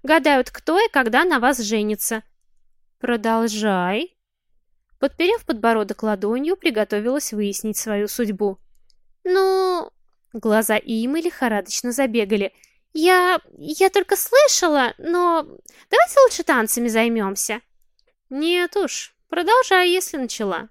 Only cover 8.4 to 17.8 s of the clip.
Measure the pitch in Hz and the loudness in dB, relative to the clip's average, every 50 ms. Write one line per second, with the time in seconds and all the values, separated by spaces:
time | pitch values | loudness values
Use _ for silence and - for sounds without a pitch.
8.4 | 214 196 196 - _ _ _ _ _ _ _ _ _ _ _ _ _ 370 370 381 | -4 -4 -4 -6 _ _ _ _ _ _ _ _ _ _ _ _ _ 0 2 2
9.4 | 381 381 381 381 381 370 359 339 - - _ _ _ _ _ _ _ _ - 220 | 2 2 2 0 0 0 -2 -4 -6 -10 _ _ _ _ _ _ _ _ -16 -6
10.4 | - 220 208 220 220 - 214 214 - - 226 220 226 254 285 330 320 349 - - | -2 0 0 2 2 0 -2 -2 -2 -4 -4 -4 -2 -2 -4 -2 -4 -4 -4 -2
11.4 | 269 233 220 202 185 - - - - 247 233 262 269 247 214 233 208 190 220 202 | -2 -2 -2 -2 -4 -6 -10 -6 -6 -4 -2 -2 -2 0 0 -2 -2 0 -2 -2
12.4 | 196 190 _ _ _ _ _ _ _ _ _ 311 320 359 370 359 359 359 359 311 | -2 -4 _ _ _ _ _ _ _ _ _ 0 4 4 4 4 4 2 0 -2
13.4 | _ _ - - - - 311 - 381 370 - 415 359 - 403 - - - - 539 | _ _ -20 -16 -12 -12 0 2 2 2 2 0 0 0 -2 -4 -2 2 4 4
14.4 | 605 508 - - 370 330 302 285 254 240 - - - 330 339 359 359 349 339 320 | 6 6 2 0 0 2 2 2 0 0 -4 -8 -6 -4 -2 0 2 2 0 0
15.4 | 285 - - - _ - _ - _ _ 392 508 698 - - 571 539 466 - - | -4 -6 -18 -20 _ -20 _ -20 _ _ 4 4 4 4 6 6 6 6 4 -2
16.4 | 330 - 302 247 220 220 - 240 240 240 220 226 233 233 233 226 202 190 196 - | 0 0 2 2 2 0 -2 -2 -2 0 2 2 2 2 0 -2 -2 -4 -4 -6
17.4 | - - 208 226 _ _ _ _ | -6 -6 -8 -10 _ _ _ _